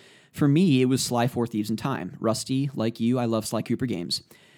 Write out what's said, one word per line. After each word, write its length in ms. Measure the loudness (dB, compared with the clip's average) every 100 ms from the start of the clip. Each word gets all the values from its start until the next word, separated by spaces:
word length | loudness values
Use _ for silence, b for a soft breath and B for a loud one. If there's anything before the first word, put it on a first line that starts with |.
| b b b
"For 160 | 0 4
me, 360 | 6 6 6
it 20 |
was 180 | 4 2
Sly 240 | 0 0 0
Four 220 | 0 -2
Thieves 200 | -2 -4
in 80 | -4
Time. 400 | -4 -6 -8 -4
Rusty, 500 | -2 -2 -2 -2 -2
like 260 | -2 -4 0
you, 180 | 0 0
I 60 |
love 200 | 0 -2
Sly 180 | -2 -6
Cooper 240 | -2 -2 -2
games. 360 | -4 -4 -8 b b b